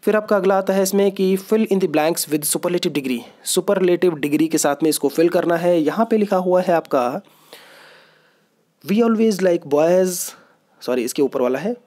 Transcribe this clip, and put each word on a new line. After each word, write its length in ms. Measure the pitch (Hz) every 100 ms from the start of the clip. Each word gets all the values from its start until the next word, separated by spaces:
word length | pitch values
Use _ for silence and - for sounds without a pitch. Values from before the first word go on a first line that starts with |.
फिर 140 | - 214
आपका 200 | 214 208
अगला 220 | 190 196
आता 140 | 190
है 100 | 190
इसमें 300 | 190 196 202
कि 240 | 196 190 190
fill 300 | - 220 220
in 120 | 196
the 100 | 185
blanks 400 | 151 151 165 -
with 140 | 151
superlative 500 | 147 165 175 180 175
degree, 260 | 147 131 120 - -
सुपरलेटिव 680 | - - 180 196 185 175 180
डिग्री 340 | 160 147 151 160
के 100 | 160
साथ 180 | 151 143
में 80 | 160
इसको 180 | 151 139
फिल 200 | 139 170
करना 280 | 170 156 170
है। 240 | 175 175
यहाँ 240 | 147 156 226
पे 60 | 220
लिखा 200 | 202 190
हुआ 260 | 180 180
है 120 | 185
आपका 460 | 170 - 143 123 151 - _ _ - - - - - _ _ _ _ _ _ _ _ 143
"We 120 | 202
always 420 | 233 220 220 190
like 220 | 185 170 143
boys", 600 | 143 160 185 185 180 - - _ _ _ _
सॉरी, 240 | - 123
इसके 180 | 120 -
ऊपर 180 | 135 131
वाला 180 | 123 131
है 180 | 185 240